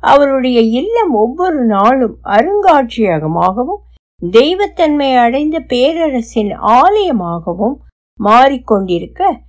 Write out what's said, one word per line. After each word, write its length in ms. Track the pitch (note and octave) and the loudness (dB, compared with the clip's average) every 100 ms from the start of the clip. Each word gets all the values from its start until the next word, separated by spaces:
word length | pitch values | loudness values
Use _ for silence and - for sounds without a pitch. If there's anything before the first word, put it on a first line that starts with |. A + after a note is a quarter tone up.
அவருடைய 560 | - C#4+ C#4+ C4+ B3+ A#3+ A3+ | 4 2 2 0 0 2 2
இல்லம் 420 | A#3 F#4 A#4 G4+ | 0 -2 -2 0
ஒவ்வொரு 460 | A3+ A3+ D4+ F4+ D4+ | 0 -2 -2 -2 0
நாளும் 520 | A#3+ G3 G#3 C4+ A#3 - - | 0 2 2 2 -2 -6 -2
அருங்காட்சியகமாகவும் 1600 | G#3 D4+ G#4 G4 D4+ A#3+ - G#3 D#3+ D#3 E3 F3 G3+ C4 G#4 - _ _ _ | 0 0 0 2 2 0 -2 -2 0 -2 -2 -2 -2 -6 -8 -12 _ _ _
தெய்வத்தன்மை 880 | F3 G#3 C#4+ F#4 G4+ G4+ D#4+ D4 C4+ B3+ | 0 2 2 -2 -4 -2 -2 0 0 2
அடைந்த 400 | A#3 C4+ D4+ D#4+ | 2 0 -4 -6
பேரரசின் 920 | B3+ B3 C4 E4 D#4+ B3+ A3+ A#3+ G#3 - G#3 | -4 -2 0 0 -2 -4 -4 -4 -4 -4 2
ஆலயமாகவும் 1080 | A#3+ E4 G#4+ F#4+ A#3+ F3 E3+ E3 F3 G3+ C#4+ - _ _ _ | 4 4 2 -2 -2 -4 -6 -6 -4 -4 -6 -16 _ _ _
மாறிக்கொண்டிருக்க 1000 | G3+ A3+ C4+ C4+ - G#3 F#3+ F3 - - F#4+ C#4+ | 2 6 4 2 -2 -2 0 -6 -6 -4 -4 -4